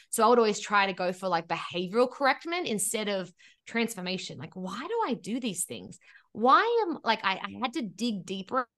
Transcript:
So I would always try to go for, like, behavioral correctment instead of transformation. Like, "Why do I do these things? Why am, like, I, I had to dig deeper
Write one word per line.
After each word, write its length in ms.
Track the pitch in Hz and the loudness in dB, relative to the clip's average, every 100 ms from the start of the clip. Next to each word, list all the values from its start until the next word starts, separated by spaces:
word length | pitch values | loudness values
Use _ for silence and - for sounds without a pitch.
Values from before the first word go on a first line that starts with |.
| _ | _
So 140 | - | 4
I 40 | 220 | 6
would 120 | 240 | 6
always 200 | 220 202 | 6 2
try 280 | - 202 196 | 2 2 2
to 60 | |
go 200 | 185 180 | 2 -2
for, 140 | 185 190 | -2 0
like, 200 | 170 165 | -2 0
behavioral 640 | 165 - 175 180 220 254 | -6 -4 -6 -2 2 2
correctment 560 | - 269 277 320 349 330 | 2 2 2 -2 -4 -2
instead 440 | 208 - 214 208 | -2 -2 -2 -2
of 220 | 196 175 _ - _ - | -2 -4 _ -20 _ -6
transformation. 720 | 226 226 185 180 180 - 151 | -2 -2 -2 -6 -6 -6 -10
Like, 160 | 156 185 | -12 -10
"Why 320 | 185 208 330 | -8 -8 -4
do 120 | 466 381 | -2 -2
I 80 | |
do 260 | 220 190 240 | -2 -4 -4
these 260 | 233 165 - | -4 -4 -6
things? 340 | 120 - - _ - _ | -6 -12 -18 _ -20 _
Why 320 | - 240 320 440 466 349 | 0 6 6 6 2 0
am, 100 | 285 | -2
like, 200 | 226 220 | 0 0
I, 100 | 190 190 | 0 -2
I 240 | 196 202 | -6 -6
had 120 | 240 | -4
to 100 | 302 | -4
dig 420 | 208 156 233 202 160 | -6 -4 -4 -2 -6
deeper 420 | 190 185 254 240 | -8 -4 -4 -4